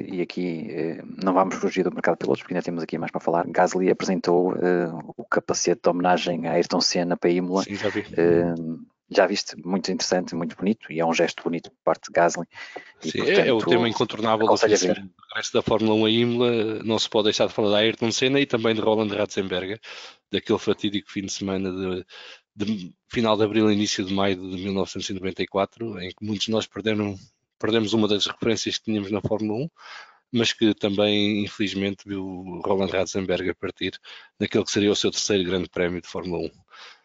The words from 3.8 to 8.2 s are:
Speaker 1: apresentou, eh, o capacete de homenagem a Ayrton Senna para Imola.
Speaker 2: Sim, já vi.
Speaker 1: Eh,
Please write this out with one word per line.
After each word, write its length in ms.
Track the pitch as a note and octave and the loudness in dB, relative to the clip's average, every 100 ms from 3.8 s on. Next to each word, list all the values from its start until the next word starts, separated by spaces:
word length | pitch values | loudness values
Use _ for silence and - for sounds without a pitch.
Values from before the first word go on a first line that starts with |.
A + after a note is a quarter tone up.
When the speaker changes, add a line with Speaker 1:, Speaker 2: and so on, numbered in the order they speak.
| F#2 | 2
Speaker 1:
apresentou, 640 | - - F2+ F2+ F2 F2+ - | 2 0 0 2 4 4 2
eh, 340 | F2+ F2 - E2 - - | 2 2 0 -4 -10 -14
o 80 | |
capacete 560 | - - - F#3 - - | -4 -2 0 0 0 2
de 80 | - | 2
homenagem 580 | F2 F2+ - - - E3 | 2 2 2 0 -4 0
a 40 | |
Ayrton 300 | - - F3+ | 0 2 0
Senna 340 | - F#3 F3 E3+ | 0 0 0 0
para 140 | F3 | 2
Imola. 340 | B2 F2+ F#2+ | 2 2 -2
Speaker 2:
Sim, 120 | F#2+ G2+ | -2 -4
já 120 | G#2 | -4
vi. 160 | G#2 F#2+ | -4 -4
Speaker 1:
Eh, 420 | - | 2